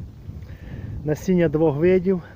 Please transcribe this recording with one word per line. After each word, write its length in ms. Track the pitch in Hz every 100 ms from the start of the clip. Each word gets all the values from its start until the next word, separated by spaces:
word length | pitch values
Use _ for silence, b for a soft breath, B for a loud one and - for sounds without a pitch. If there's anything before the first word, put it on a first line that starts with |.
| - - - - B B B B B B
Насіння 440 | 147 147 - 180 165
двох 280 | 151 160 139
видів, 460 | 175 185 180 185 B